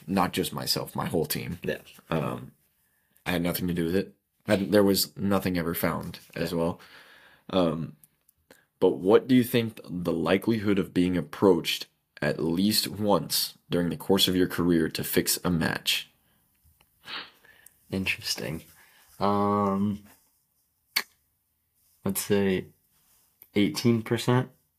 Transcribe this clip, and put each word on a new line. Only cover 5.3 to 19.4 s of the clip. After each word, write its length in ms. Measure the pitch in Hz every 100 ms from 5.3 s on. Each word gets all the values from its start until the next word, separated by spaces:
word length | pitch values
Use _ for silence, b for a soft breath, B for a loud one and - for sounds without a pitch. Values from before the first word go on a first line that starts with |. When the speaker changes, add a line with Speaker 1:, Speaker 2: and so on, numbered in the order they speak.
| 98 95 90
Speaker 1:
ever 160 | 82
found 460 | 85 85 82 85 - - -
as 160 | 85
Speaker 2:
Yeah. 60 | 85
Speaker 1:
well. 220 | 85 - B B B B B B -
Um, 480 | 95 85 80 76 - _ _ _ _ _ b b _
but 180 | 92 69
what 280 | 90 117 127
do 80 |
you 100 | 127
think 360 | 117 120 113 - -
the 240 | 90 85
likelihood 680 | 82 80 98 110 113 104 98
of 140 | 85
being 240 | - 90 90
approached 680 | 78 - 104 85 76 - - _ _ -
at 160 | 76 -
least 480 | 80 85 101 107 -
once 680 | 95 107 92 71 - - - _
during 180 | 87 87
the 80 | 80
course 320 | - 95 -
of 80 | 92
your 100 | 90
career 420 | - 87 85 80
to 120 | -
fix 360 | - - 85 -
a 80 | 90
match? 600 | 85 78 - - - - _ _ _ _ _ _ _ _ _ B B B B B B B B _
Speaker 2:
Interesting. 720 | 95 95 - - - 62 78 - b b b b -
Um, 840 | 101 101